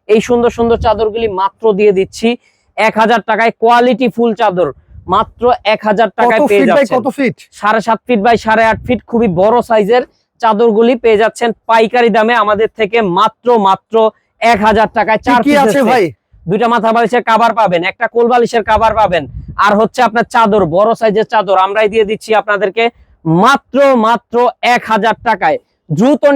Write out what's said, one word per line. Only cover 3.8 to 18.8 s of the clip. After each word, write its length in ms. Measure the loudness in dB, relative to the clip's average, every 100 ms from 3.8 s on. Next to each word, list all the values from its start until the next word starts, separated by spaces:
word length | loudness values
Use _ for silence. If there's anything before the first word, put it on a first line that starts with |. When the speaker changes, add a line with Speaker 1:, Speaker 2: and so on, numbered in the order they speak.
| 2 0 -2 -2
Speaker 1:
ফুল 160 | -2 0
চাদর 300 | -2 0 -4 -6 _ -18 -4
মাত্র 300 | -2 -2 -4 -2 0 -2
এক 60 | -2 0
হাজার 220 | 0 0 0
টাকায় 220 | 0 2
Speaker 2:
কত 80 | 2
Speaker 1:
পেয়ে 120 | 2
Speaker 2:
ফিট 80 | 2
বাই 80 | 2
Speaker 1:
যাচ্ছেন। 180 | 0 -2
Speaker 2:
কত 100 | -4 -4
ফিট? 180 | -4 -6 -14 -6
Speaker 1:
সাড়ে 200 | -2 -2 -2
সাত 120 | -4 -2
ফিট 120 | 0 2
বাই 100 | 0 0
সাড়ে 180 | 0 0
আট 80 | -2 -4
ফিট, 120 | -6 -4
খুবই 180 | -2 0 0
বড় 160 | 0 0 0
সাইজের 340 | 0 2 0 -2 _ _ _
চাদরগুলি 520 | -2 0 2 2 2 0
পেয়ে 180 | 2 2
যাচ্ছেন 280 | 0 -2 -6 -4 -2
পাইকারি 400 | 0 2 2 0 2
দামে 180 | 0 0
আমাদের 260 | 0 -2 -2 -4
থেকে 180 | -4 -2 -2 0
মাত্র, 300 | -2 -2 -2 0 0
মাত্র 280 | -2 _ 0 0 -2 _ _
এক 180 | 0 2 2
হাজার 220 | 2 0 -2
টাকায়। 220 | -2 -2 0
চার 140 | 0
Speaker 2:
কি 40 |
কি 60 | 2
Speaker 1:
পিসের 140 | 2
Speaker 2:
আছে 160 | 2 2
Speaker 1:
সেট। 60 | 2
Speaker 2:
ভাই? 120 | 0 0 -6 _ _ -6
Speaker 1:
দুইটা 180 | -2 0
মাথা 160 | 0 0 0
বালিশের 280 | 0 -2 0
কভার 220 | 0 0 0
পাবেন, 220 | 0 0 -4
একটা 140 | -4 -4
কোল 140 | 0 0
বালিশের 300 | 2 0 -2 -2
কভার 240 | 0